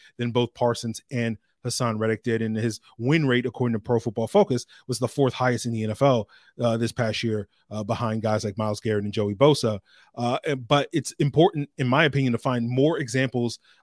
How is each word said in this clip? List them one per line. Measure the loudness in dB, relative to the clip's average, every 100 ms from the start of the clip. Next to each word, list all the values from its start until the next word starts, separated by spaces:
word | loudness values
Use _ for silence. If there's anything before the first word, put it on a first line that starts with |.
| -20 -6
than | -2
both | 0 0
Parsons | 0 0 0 -6 -10 _
and | -4 -2 -4 _ _
Hassan | -8 -2 -2 0
Reddick | -2 -2
did. | -2 -2
And | -2 -2
his | -4 -6 _ -6
win | 0 2 4
rate, | 2 0
according | -2 -2
to | -2
Pro | 0 0
Football | 0 -4 2
Focus, | 4 4 0 -4 -18 -8
was | -4
the | -4
fourth | 2 0
highest | 2 0 0 -2
in |
the | -4
N | -4
F | 2
L, | 4 4 0 -12 _ -4
uh, | 0 0
this | -2
past | -2 -4 -2
year, | -2 -4 -6 _ _
uh, | -10
behind | -4 -2 -2 -2
guys | 0 0
like | -2 -4
Myles | -4 -2
Garrett | -2 -2
and | -2
Joey | -2 -2 4
Bosa. | 4 4 0 -4 _ _ _ -6
Uh, | -2 -2
and, | -2 -6 2
but | 2 2
it's | -4 -6 -2
important, | -2 4 2 2 -8 -4
in | 0
my | 2
opinion, | 2 2 0
to | 0
find | -2 -2 -2
more | 2 2 0
examples | -2 -2 0 -2 -4 -6 _ _